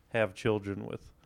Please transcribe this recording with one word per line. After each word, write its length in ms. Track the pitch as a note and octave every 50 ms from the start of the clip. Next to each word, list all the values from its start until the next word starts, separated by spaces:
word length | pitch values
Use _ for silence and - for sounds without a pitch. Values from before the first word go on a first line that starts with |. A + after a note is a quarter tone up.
| _ _
have 240 | - A#2 A2 G2+ G2
children 520 | - - A#2 G#2+ G#2 G2 G2+ G2 G2+ A2
with. 240 | - - - - - - _ _